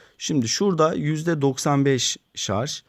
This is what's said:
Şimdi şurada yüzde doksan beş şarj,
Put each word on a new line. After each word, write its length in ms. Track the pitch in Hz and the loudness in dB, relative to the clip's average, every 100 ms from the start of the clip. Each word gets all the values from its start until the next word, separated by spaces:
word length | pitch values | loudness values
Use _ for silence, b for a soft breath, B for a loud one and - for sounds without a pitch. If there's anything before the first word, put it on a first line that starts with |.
| b - | b -10
Şimdi 300 | - 156 120 | -2 0 0
şurada 460 | - 202 165 156 | 0 0 2 2
yüzde 480 | 175 151 156 160 160 | 2 -2 -2 -2 0
doksan 440 | 139 127 156 143 139 | 0 0 0 2 2
beş 320 | 131 - - _ - | 2 0 -6 _ -10
şarj, 480 | - 101 139 - | -4 -2 -4 -8